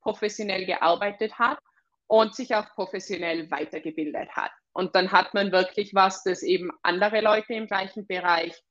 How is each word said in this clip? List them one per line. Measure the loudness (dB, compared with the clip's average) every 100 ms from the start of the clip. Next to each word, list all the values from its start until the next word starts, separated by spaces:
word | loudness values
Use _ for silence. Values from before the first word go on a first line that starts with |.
professionell | -4 -4 -4 -4 -6 -4 -4
gearbeitet | 0 2 2 0 -4 -6 0
hat | 0 0 _ _ _ _ _
und | 4 4
sich | 0 -2 -2
auch | -2
professionell | -8 -6 -6 -6 -6 -4 -4 -4
weitergebildet | -6 -6 -8 -8 -6 -6 -6 -8
hat. | -6 -6 -8 _
Und | -6 0 0
dann | 4
hat | 4 4 0
man | 2
wirklich | 2 2 -2 -2
was, | 4 4 2
das | -4 -4
eben | 0 0 -2 -4
andere | -2 2 2 2
Leute | 2 2 0
im | -8 -4
gleichen | -4 -4 -10 -8
Bereich | -4 2 2 0 -8 _